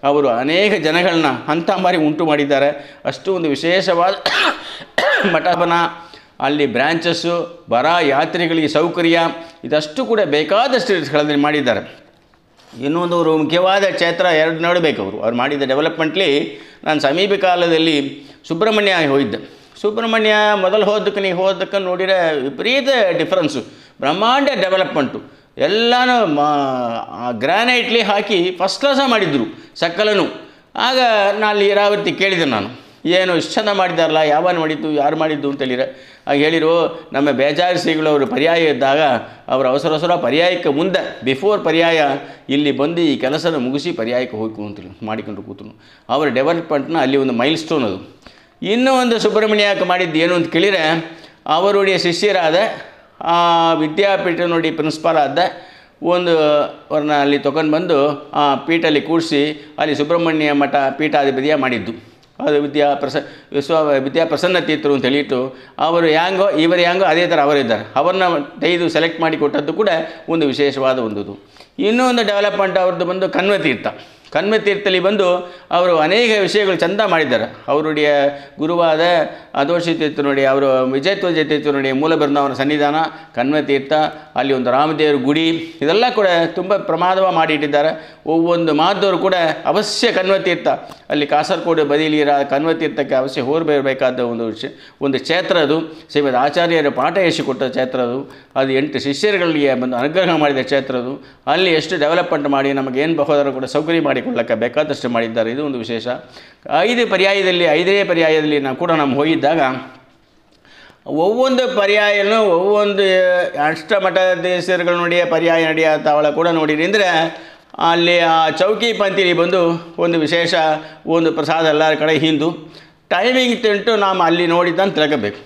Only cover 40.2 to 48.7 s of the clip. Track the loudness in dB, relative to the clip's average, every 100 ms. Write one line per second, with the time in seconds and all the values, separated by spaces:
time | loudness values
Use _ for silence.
40.2 | 0 2 2 0 -2 0 0 -2 -4 -6
41.2 | -4 0 0 0 0 2 2 2 0 -2
42.2 | -8 -20 -4 0 0 0 -2 0 0 0
43.2 | -2 -2 -2 -2 -2 -4 -4 -6 -4 -2
44.2 | -4 -6 -8 -8 -12 -12 -16 -14 -8 -8
45.2 | -8 -12 -14 -16 -18 -20 -20 -20 -4 -2
46.2 | 0 0 0 -2 -2 -4 -2 -2 2 2
47.2 | 0 0 0 0 -2 -2 -2 -4 -12 -20
48.2 | -20 -20 _ _ -2